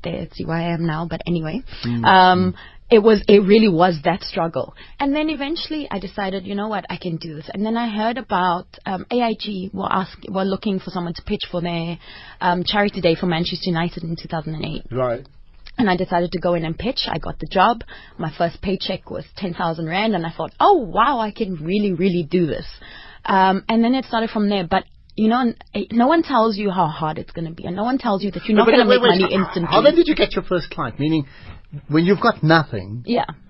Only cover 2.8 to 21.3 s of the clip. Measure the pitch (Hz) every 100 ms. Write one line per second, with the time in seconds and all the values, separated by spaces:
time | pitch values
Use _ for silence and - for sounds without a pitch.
2.8 | - 226 214 208 - 202 190 220 220 160
3.8 | 185 160 156 175 - 190 165 - - -
4.8 | - - 285 294 311 285 277 339 - 311
5.8 | 277 196 185 - 196 196 190 202 214 202
6.8 | - 175 180 160 170 151 - 190 214 226
7.8 | 240 208 220 240 - 190 180 175 - -
8.8 | - 185 - 247 233 214 - 196 190 190
9.8 | 196 190 185 - - 190 190 190 214 190
10.8 | - 185 170 170 - 208 - 180 175 170
11.8 | 165 170 - - - - 180 175 170 214
12.8 | 202 196 170 165 180 160 175 180 185 165
13.8 | 175 - 165 165 - 165 160 156 156 156
14.8 | - 123 127 117 - - - - - -
15.8 | 214 180 180 175 175 180 180 175 160 160
16.8 | 208 - - 160 - - 156 185 202 233
17.8 | - - - - 160 - 170 - 196 190
18.8 | - 190 - - - - 196 165 170 165
19.8 | 160 180 226 190 165 165 160 - 339 381
20.8 | 202 190 240 247 214